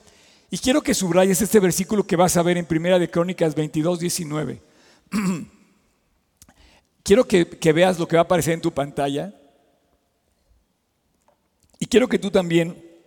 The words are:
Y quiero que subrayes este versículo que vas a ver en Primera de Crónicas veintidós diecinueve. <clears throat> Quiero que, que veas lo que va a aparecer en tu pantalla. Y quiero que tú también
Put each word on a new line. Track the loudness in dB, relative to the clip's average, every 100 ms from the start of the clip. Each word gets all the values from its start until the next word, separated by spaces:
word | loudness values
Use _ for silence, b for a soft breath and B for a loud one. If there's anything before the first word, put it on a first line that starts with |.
| b b b b b
Y | -4
quiero | 0 0
que | 0
subrayes | -2 0 2 2 2
este | 2 2
versículo | 2 -2 -4 -2
que | -2 2
vas | 2 2
a |
ver | 0 -2
en | -2
Primera | -2 2 0
de | 0
Crónicas | -2 -2 -2 -2
veintidós | -2 -4 -2 -2 -2
diecinueve. | -4 -6 -6 -6 -8 -10 _ b b b -8
<clears throat> | -4 -4 -4 -10 _ _ _ _ _ _ _ _ _ -20 b b b b _
Quiero | 2 2 4
que, | 2 0
que | 0 2
veas | 4 2 0
lo | 0
que | 0
va |
a |
aparecer | 2 0 0
en | -2
tu | -4
pantalla. | -4 -6 -4 -4 -4 -8 -14 _ _ _ _ _ _ _ _ _ _ _ _ _ _ _ _ _ _ _ _ _ _ _ -10
Y | 2
quiero | 2 2
que | -2
tú | 0
también | 0 2 0 0 -6 -20 -20